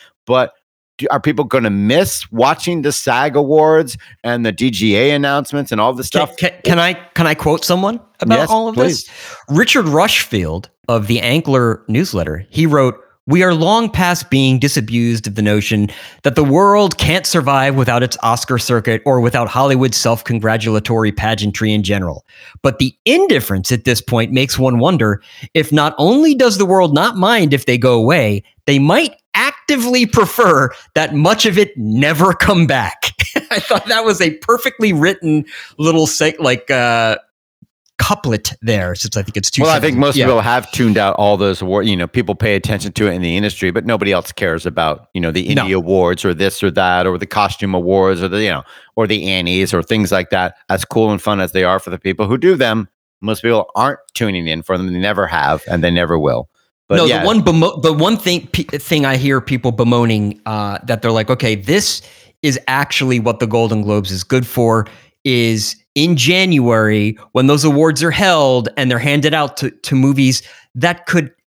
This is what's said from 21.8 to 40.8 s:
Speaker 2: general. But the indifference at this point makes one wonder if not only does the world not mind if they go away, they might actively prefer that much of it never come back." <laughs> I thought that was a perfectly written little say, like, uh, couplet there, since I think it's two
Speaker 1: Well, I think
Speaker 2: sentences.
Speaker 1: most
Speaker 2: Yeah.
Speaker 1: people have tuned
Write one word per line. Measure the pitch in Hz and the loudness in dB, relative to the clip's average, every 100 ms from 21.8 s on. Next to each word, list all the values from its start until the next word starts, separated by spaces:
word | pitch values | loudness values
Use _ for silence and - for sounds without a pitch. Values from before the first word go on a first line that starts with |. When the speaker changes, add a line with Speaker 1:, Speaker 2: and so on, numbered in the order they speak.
Speaker 2:
general. | 98 101 87 73 - - - - | 0 -2 -4 -8 -16 -20 -20 -4
But | 139 - | -4 0
the | 131 - | -2 -2
indifference | 220 320 381 147 - 95 - | 0 2 4 2 0 -4 -2
at | 123 | -2
this | - 117 | 0 -2
point | - 120 113 | -2 -2 0
makes | 127 131 - | 0 0 0
one | 131 120 | 0 2
wonder | 147 165 110 101 - - - | 2 2 2 0 -6 -20 -4
if | 160 151 | -2 2
not | 151 151 156 | 2 0 2
only | 160 269 320 | 2 4 4
does | 269 247 196 | 4 2 2
the | 196 | 2
world | 190 175 | 4 4
not | 147 208 196 | 2 0 0
mind | 185 233 156 | 2 2 2
if | 139 - | 0 0
they | 123 | 2
go | 127 | 2
away, | 117 113 165 110 101 - _ - | 4 4 2 2 -2 -6 _ 0
they | 139 | 2
might | 143 226 320 - _ | 4 2 0 -6 _
actively | 202 269 - - 285 240 254 233 | -2 -2 -4 -2 -2 0 0 2
prefer | 226 196 - 208 147 131 - - | 2 0 2 2 4 0 -4 -6
that | 151 151 | -4 -2
much | 147 160 220 220 | 2 2 2 2
of | 180 | 2
it | 202 - | 0 -2
never | 107 113 143 151 185 | -2 0 0 2 2
come | 170 - 185 156 | 2 2 4 2
back." | 135 98 - - - - | 2 -2 -6 -8 -6 -6
<laughs> | - - | -6 -4
I | 302 | -6
thought | - 208 - | -2 -2 0
that | 226 | 0
was | 226 180 | 0 0
a | 170 156 | 0 -2
perfectly | - 233 269 - 214 | -2 0 -2 -2 0
written | 160 165 190 165 151 147 - - - | 2 2 0 0 0 -2 -12 -16 -2
little | 156 160 156 | 0 2 0
say, | - 156 - | 0 -2 0
like, | 131 127 - | 0 0 -2
uh, | 131 120 117 113 107 - _ _ _ _ _ _ - | 0 2 2 0 -2 -8 _ _ _ _ _ _ -4
couplet | - 208 139 107 - - | -2 -2 -2 -4 -4 -6
there, | 113 104 90 | -2 -2 -2
since | 90 - 104 | -6 -6 -6
I | |
think | 95 101 | -6 -4
it's | - | -2
two | - | 0
Speaker 1:
Well, | 156 | 2
I | 156 | 2
think | 156 | 0
Speaker 2:
sentences. | 127 | 2
Speaker 1:
most | 143 135 | 2 2
Speaker 2:
Yeah. | 127 | 2
Speaker 1:
people | 117 | 2
have | 117 123 - | 2 0 -2
tuned | - | 0